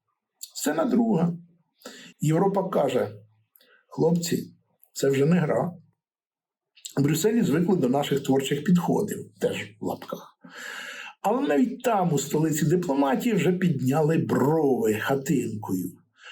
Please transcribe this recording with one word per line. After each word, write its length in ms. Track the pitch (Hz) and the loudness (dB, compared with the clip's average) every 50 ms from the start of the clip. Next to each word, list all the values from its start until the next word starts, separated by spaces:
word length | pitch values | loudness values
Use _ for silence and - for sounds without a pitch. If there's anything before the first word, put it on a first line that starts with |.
| _ _ _ _ _ _ _ _ - - - | _ _ _ _ _ _ _ _ -20 -16 -12
Сцена 300 | - - 147 151 160 320 | -6 -4 -2 -2 0 0
друга. 520 | 240 - - 117 113 - 165 170 170 - - - _ _ _ _ _ _ _ - - - - - - - _ | 2 2 2 2 2 2 2 0 0 -2 -6 -12 _ _ _ _ _ _ _ -20 -20 -20 -20 -20 -20 -10 _
Європа 500 | 143 151 156 175 196 196 170 147 - - | 0 2 2 4 2 2 2 0 -2 0
каже: 420 | - 165 147 127 127 113 104 - - - - _ _ _ _ _ _ _ _ _ _ _ _ | 0 0 0 2 0 0 -2 -2 -6 -12 -20 _ _ _ _ _ _ _ _ _ _ _ _
«Хлопці, 680 | _ - - 151 165 175 170 170 - - - - - - _ _ _ _ _ _ _ _ | _ -4 0 2 2 2 2 0 -2 -4 -4 -4 -8 -16 _ _ _ _ _ _ _ _
це 160 | - 135 139 | -2 0 0
вже 160 | 139 131 143 | 2 2 4
не 140 | 160 180 170 | 4 4 4
гра». 320 | 151 - - 120 156 180 - - - _ _ _ _ _ _ _ _ _ _ _ _ _ _ _ _ _ _ - - - - | 2 2 0 0 -2 -4 -6 -12 -20 _ _ _ _ _ _ _ _ _ _ _ _ _ _ _ _ _ _ -20 -20 -8 -2
В 60 | 143 139 | 0 0
Брюсселі 380 | 147 156 - 196 226 240 240 | 2 2 2 2 2 2 2
звикли 340 | 180 123 139 170 175 208 185 | 2 2 2 2 2 2 2
до 140 | 143 131 120 | 2 2 2
наших 300 | 135 143 147 - 143 135 | 0 0 0 0 -2 -2
творчих 440 | - - 131 135 - - 147 147 - | 0 0 0 0 0 0 -4 -2 2
підходів, 540 | - 180 175 - - 123 - 107 - - - - - - - | 2 2 4 4 2 0 0 -2 -4 -6 -10 -12 -14 -8 -4
теж 140 | - - - - - - - _ | -4 -4 -4 -4 -8 -12 -14 _
в 40 | - | -8
лапках. 440 | - - - - - - - - - _ _ - - - - - - - - - - - - - - - _ | -8 -8 -8 -10 -12 -14 -14 -14 -20 _ _ -20 -20 -18 -16 -16 -14 -14 -14 -14 -14 -14 -14 -16 -18 -16 _
Але 260 | - 196 233 262 285 | -2 -2 0 0 0
навіть 360 | 294 294 277 254 220 - - - | 2 2 2 2 0 -2 -4 -2
там, 300 | 247 220 190 180 165 147 | 0 0 2 2 2 0
у 40 | |
столиці 480 | 131 - - - 151 160 156 151 - 170 | 0 -2 -2 -2 0 0 0 0 0 0
дипломатії, 680 | 147 175 180 175 - 262 269 277 269 254 - - 240 214 | 2 2 0 0 0 0 0 2 0 0 0 0 0 0
вже 160 | 170 143 180 | 2 2 2
підняли 640 | 185 180 185 165 139 120 127 127 143 160 151 156 165 | 0 2 0 0 0 0 0 0 2 2 2 2 2
брови 760 | 151 123 - - - 123 143 160 160 147 135 123 110 110 110 104 | 0 0 0 0 2 2 2 2 2 2 2 2 2 2 0 0
хатинкою. 960 | 101 - - 139 139 139 - 151 120 117 110 110 104 - - 95 92 87 - - - _ _ _ _ - - | 0 0 -2 -2 -2 0 0 0 0 0 -2 -6 -8 -6 -6 -6 -4 -6 -8 -10 -16 _ _ _ _ -20 -20